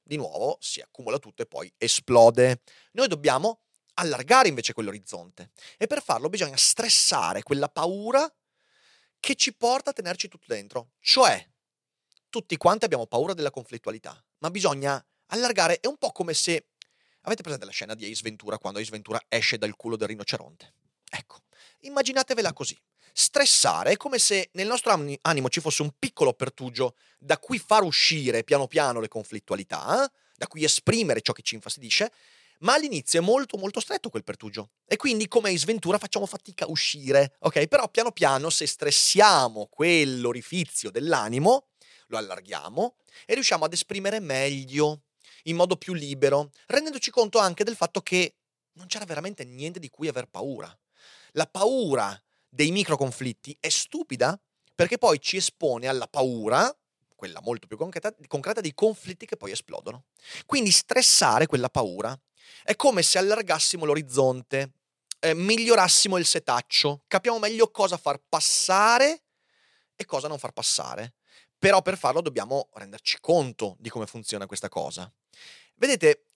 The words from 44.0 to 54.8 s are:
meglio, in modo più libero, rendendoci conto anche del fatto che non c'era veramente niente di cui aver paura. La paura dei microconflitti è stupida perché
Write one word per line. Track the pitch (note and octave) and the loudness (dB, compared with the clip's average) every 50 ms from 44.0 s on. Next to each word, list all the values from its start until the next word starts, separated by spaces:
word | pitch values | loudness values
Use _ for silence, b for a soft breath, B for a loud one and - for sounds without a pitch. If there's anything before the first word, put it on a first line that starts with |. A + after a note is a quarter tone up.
| F#3+ G3 G#3 A3 | -4 -4 -4 -4
meglio, | G3 D3 C3+ C3 C3+ C#3 C#3+ C3+ C3+ C3 C3+ C#3+ D3+ D3+ D3+ D3 _ _ _ b b b b b b | -4 -4 -2 -2 -2 -2 -4 -6 -8 -6 0 0 0 0 0 -6 _ _ _ b b b b b b
in | D#3+ E3 | -4 0
modo | E3+ F3+ F#3 F#3 | 2 2 2 0
più | F3 - F#3 F3+ | -4 -4 -8 -8
libero, | E3 D3 C#3+ C#3 C3+ C#3 C#3 C#3 C#3+ D3 C#3+ b b b | -8 -8 -10 0 2 2 4 4 2 0 -4 b b b
rendendoci | b - C#4 D#4 D#4 C#4+ B3+ - - | b -2 -2 -2 -2 -6 -8 -8 0
conto | - B3+ A3+ G#3 - A3+ | 0 0 2 4 4 2
anche | G3+ F#3 E3+ - G#3 | 2 2 0 -2 -4
del | B3 A3+ | -4 -2
fatto | - E3+ E3 - G3 | -2 -4 -2 -2 -6
che | - - F#3 F3+ F3+ - - _ _ _ _ _ _ _ _ | -4 0 0 0 0 0 -4 _ _ _ _ _ _ _ _
non | D#3+ F3+ | -20 -12
c'era | F3+ - G#3+ G#3 | -10 -10 -10 -8
veramente | E3+ D#3+ D3 E3 G3 G#3 - C3+ | -8 -8 -8 -8 -10 -12 -12 -16
niente | B2 B2 B2+ C#3+ E3 F3 F3+ | -16 -12 -12 -12 -10 -10 -12
di | D#3+ B2+ | -16 -16
cui | - - D#3 D#3 | -10 -8 -6 -6
aver | A#2+ B2+ A#2+ | -6 -6 -10
paura. | - - F2 A2 C#3 F#3+ G#2+ - E3+ - _ _ b b b b b b b b b | -10 -10 -10 -8 -8 -8 -10 -14 -16 -18 _ _ b b b b b b b b b
La | - D3+ D#3 | -4 -4 -4
paura | - - F#3 G3 A#3 C4+ C4 A3+ D#3+ C3+ A#2+ G#2 G2 G2+ G2+ _ _ _ _ _ | -4 -2 0 0 2 2 0 0 0 0 0 0 -2 -6 -10 _ _ _ _ _
dei | _ - B2+ D3 D#3 | _ 0 0 2 2
microconflitti | F3 G#3 F#3+ - D#3 C3 C#3 C3 - - C3 B2 A2+ - - C#3 D3 - | 2 0 0 0 0 0 -2 -4 -4 -6 -8 -8 -8 -10 -16 -20 -12 -8
è | - | -4
stupida | D#3 - - - - - D#4 D#4+ - C3 - A#2+ C#3 F#3+ G3+ _ _ _ _ _ _ _ | -2 -2 -2 -2 -4 -8 -10 -8 -8 0 0 2 0 0 -2 _ _ _ _ _ _ _
perché | - | 0